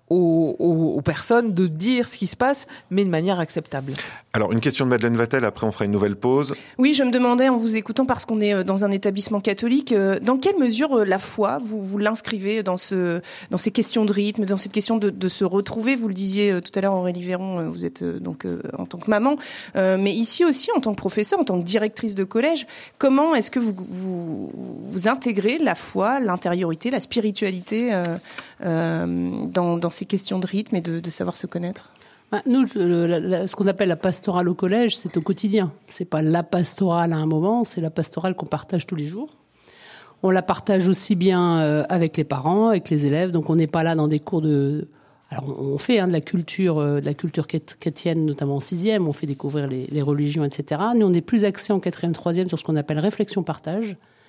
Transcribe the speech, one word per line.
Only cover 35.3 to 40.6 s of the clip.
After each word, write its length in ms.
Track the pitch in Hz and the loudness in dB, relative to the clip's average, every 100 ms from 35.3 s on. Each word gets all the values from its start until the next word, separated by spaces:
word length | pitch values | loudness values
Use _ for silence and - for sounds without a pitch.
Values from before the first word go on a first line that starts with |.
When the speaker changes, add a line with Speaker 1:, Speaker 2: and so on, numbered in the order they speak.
| 180 214 214 180 - - | 0 2 2 0 -4 -12
Speaker 4:
C'est 180 | - 180 | -10 -4
pas 160 | 156 | 0
la 200 | 156 170 | 2 2
pastorale 720 | 160 180 175 - 190 170 170 | 2 0 0 0 2 2 2
à 40 | 160 | 0
un 100 | 156 | 0
moment, 380 | 156 185 233 | 2 2 2
c'est 180 | 220 - | 0 -2
la 80 | 160 | -4
pastorale 440 | 160 156 - 185 | -2 -4 -4 -4
qu'on 120 | 180 156 | -4 -4
partage 400 | 151 - 175 - | -6 -2 -4 -2
tous 80 | 170 | -6
les 100 | 147 | -6
jours. 300 | 196 302 _ _ _ - - - - - _ | -8 -10 _ _ _ -20 -20 -20 -20 -20 _
On 80 | 190 | 2
la 100 | 185 | 2
partage 480 | 180 175 | 2 -2